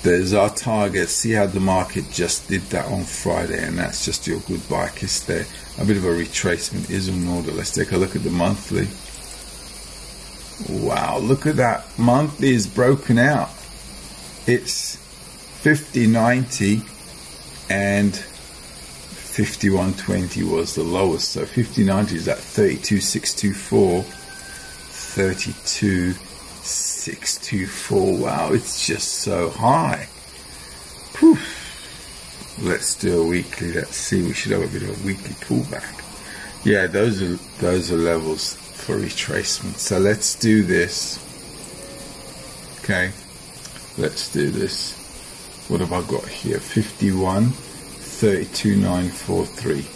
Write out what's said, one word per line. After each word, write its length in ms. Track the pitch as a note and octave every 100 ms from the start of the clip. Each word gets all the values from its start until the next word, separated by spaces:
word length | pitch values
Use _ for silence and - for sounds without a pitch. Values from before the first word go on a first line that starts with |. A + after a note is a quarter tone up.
there's 300 | F#2 F2+ F#2
our 160 | G#2 G2
target. 600 | - - A2 G2+ F#2 E2+
See 220 | - A#2
how 160 | A2 G2+
the 140 | F#2+
market 500 | F#2+ F#2+ F2 F#2+ D#2
just 360 | - E2+ - -
did 200 | F#2+ -
that 160 | F2+ -
on 140 | F#2+ F2+
Friday, 580 | - - E2+ E2+ E2+ D#2+
and 120 | E2+
that's 260 | - - -
just 220 | - -
your 140 | F2+
goodbye 480 | - F#2 - D2+ F2
kiss 320 | - G2 -
there. 260 | - E2+ - - - -
A 60 | G2+
bit 120 | G2+
of 60 |
a 60 | F2+
retracement 800 | E2+ E2+ - - F2 - F#2+ -
is 160 | G2 F#2+
in 180 | F2+ F2
order. 260 | F2 D#2+
Let's 180 | - -
take 220 | - -
a 40 | F2+
look 180 | F#2+ -
at 80 |
the 60 | D#2+
monthly. 600 | F2 F2 G2+ - F#2+ G2 - - - - - - - - - - - - - - - - - -
Wow, 500 | - - - - -
look 260 | A2 C3+ D3+
at 80 | D3+
that. 300 | B2 G#2+ - -
Monthly 560 | A#2 B2+ D3+ D3 C3+
is 140 | B2 F#2+
broken 500 | G2+ B2 C#3 - A2+
out. 320 | B2+ D3 - - - - - - - - - - -
It's 520 | E3 - - - -
fifty 1080 | - - - - - - D3+ D3+ - C3 A2+
ninety 800 | A2+ A2+ B2+ B2 - G2 G#2+ A2 - - - - - - - -
and 480 | G2 G2+ - G2+ -
fifty-one 1800 | - - - - - - - - - - - - G#2 - G2+ F#2+ F#2+ F#2+
twenty 480 | - F#2+ F2+ F2+
was 320 | F2 E2 E2 -
the 80 |
lowest. 480 | D#2 F2+ F#2+ D#2+ -
So 140 | - D2+
fifty 380 | - A2+ -
ninety 320 | G2 G2 G2+ E2
is 120 | E2+
at 80 | E2
thirty-two 640 | - - G#2 - - G#2
six 320 | - A2 -
two 200 | - G#2
four. 500 | F#2+ - A2 F#2+ F2+
Thirty-two 2000 | G#2+ - - - - - - - - - - - F#2+ F#2 - - - - G#2 F#2 F2+ F2+ - - - -
six 760 | - - - - - - - -
two 260 | - G2 F#2
four. 480 | - - G2+ F#2+ -
Wow, 360 | - D2 D#2
it's 320 | D#2 - - -
just 300 | C#2 - -
so 340 | - F2 E2+
high. 580 | D2 A2+ D3 D#3 - - - - - - - - - - - - -
Poof. 480 | D#4+ D#4+ - - - - - - - - - - - -
Let's 320 | F2 F2+ - -
do 280 | - F2
a 40 | E2
weekly. 460 | F2+ F2+ - F2
Let's 240 | E2+ - -
see. 240 | - G2
We 120 | F2
should 180 | - -
have 100 | G2
a 40 | -
bit 160 | -
of 60 | G2
a 100 | G2+ -
weekly 280 | G2 -
pullback. 680 | - - - - - - - - - - - - -
Yeah, 240 | - G#2 F#2
those 340 | F#2 A2+ G2+
are, 160 | F#2 F2 - -
those 320 | F2+ F#2 E2+
are 60 | E2+
levels 560 | E2+ E2 D#2+ D#2 -
for 440 | - - - - G#2
retracement. 800 | G2 - - - - - F#2+ F#2+
So 200 | - F#2
let's 380 | G2 G#2 - -
do 280 | A2+ G#2+
this. 540 | F#2 F2+ F2 - - - - - - - - - - - - - - - - - - -
Okay, 280 | - F#2 F#2 F#2+ - - - - - - - -
let's 320 | D#2 - -
do 200 | D2 D2
this. 420 | - - - - - - - - - - - -
What 140 | F2
have 100 | F2+
I 100 | F2+
got 240 | F2 - -
here? 320 | - - -
Fifty-one 880 | - - G#2+ - G2+ F#2+ F#2 G2 A#2
thirty-two 1300 | B2+ - - - - - - A2 F#2+ - - G#2+ G2+
nine 320 | G2 F#2 F2+
four 360 | - - F2 F2
three. 420 | - - D2 C#2+